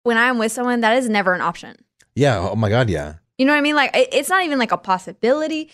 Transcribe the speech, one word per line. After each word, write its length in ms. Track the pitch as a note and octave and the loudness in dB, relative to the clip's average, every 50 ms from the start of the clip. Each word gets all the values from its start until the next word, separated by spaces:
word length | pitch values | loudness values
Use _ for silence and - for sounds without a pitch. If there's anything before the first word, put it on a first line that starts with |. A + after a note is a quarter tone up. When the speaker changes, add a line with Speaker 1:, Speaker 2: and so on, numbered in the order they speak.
| - | -4
Speaker 1:
when 120 | A#3+ A3+ | -2 2
I'm 220 | A3+ A#3+ C4 B3+ A#3 | 2 2 2 2 0
with 140 | A3 A3+ | -2 -2
someone, 300 | A3 B3+ B3 B3 B3 A#3+ | -2 -2 -2 -2 0 2
that 140 | A3+ G#3+ A#3 | 2 2 2
is 120 | C4 B3+ A3+ | 2 2 0
never 240 | G#3+ G3+ F#3 F#3 | 0 0 2 0
an 80 | F3+ E3+ | 0 0
option. 360 | B2+ E3+ - - - A2+ - _ _ _ _ _ _ _ - | -2 -4 -6 -6 -16 -20 -20 _ _ _ _ _ _ _ -2
Speaker 2:
Yeah. 240 | A2+ C#3 C#3 A2+ F2+ | 2 2 2 2 2
Oh 160 | F2+ F#2+ G2+ | -2 -2 -2
my 140 | A2 A2+ G2+ | 0 0 2
God. 200 | G#2+ B2 B2+ G2+ | 2 2 2 0
Yeah. 260 | E2+ D2 C#2+ D2+ D#2 - _ _ _ - | 0 -4 -4 -8 -12 -16 _ _ _ 0
Speaker 1:
You 60 | C4 | 2
know 60 | C#4+ | 2
what 60 | D4 D4 | 2 2
I 40 | |
mean? 120 | C#4+ D4 D4+ | 2 0 2
Like, 200 | D4 C4 - - | 0 0 2 2
it, 120 | B3 B3+ B3+ | 0 0 2
it's 160 | - C4+ C#4 - | 0 -2 -2 0
not 140 | F#4 F#4+ F4+ | 0 0 0
even, 140 | D#4+ C#4+ C4 | 0 -2 -2
like, 140 | A#3 - | -2 -2
a 60 | F3 E3+ | -2 -4
possibility. 920 | - G3 F#3 F3+ - F3+ - - - A#3 C#4 D4+ D#4 D#4 D#4+ D#4 D#4 - | -2 -2 -2 -2 -2 -12 -10 -4 0 0 0 0 -2 -4 -6 -8 -8 -12